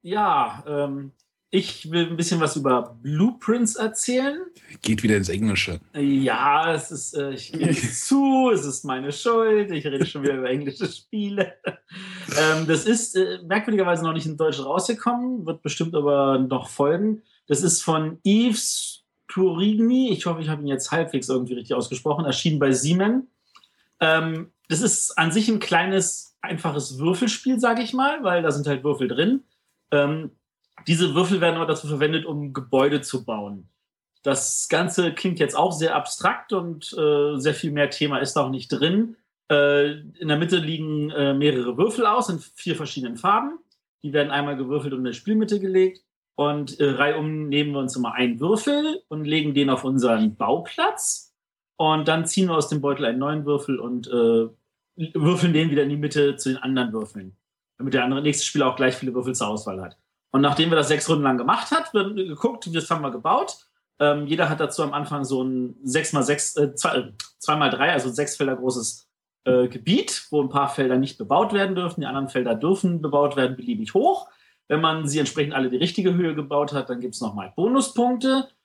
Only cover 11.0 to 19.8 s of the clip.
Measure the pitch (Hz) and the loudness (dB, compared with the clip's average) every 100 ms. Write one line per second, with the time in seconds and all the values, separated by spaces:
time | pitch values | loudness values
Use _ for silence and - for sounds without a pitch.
11 | _ 214 202 202 185 - - - _ 190 | _ -4 -4 -2 -4 -4 -12 -12 _ -18
12 | 190 185 - - 156 160 160 156 214 226 | -16 -14 -4 0 2 2 2 0 2 0
13 | - 190 185 185 170 208 214 208 180 170 | 0 0 0 -2 -2 -2 2 0 2 2
14 | 165 160 156 151 156 139 135 175 185 220 | 0 -2 -6 0 0 0 -2 -2 -2 -2
15 | 240 240 247 254 160 156 151 - 165 165 | 0 -2 -4 -6 -6 -8 -8 -4 -2 0
16 | 143 139 135 135 127 131 - - 143 170 | 2 4 4 2 0 -2 -6 -2 0 2
17 | 214 214 _ _ _ 139 175 - - 160 | 0 -2 _ _ _ 0 2 0 0 0
18 | 156 160 190 208 240 214 - - - - | 0 -2 2 4 4 0 -4 -6 -8 -12
19 | _ _ - - 185 165 202 214 | _ _ -10 0 0 2 0 2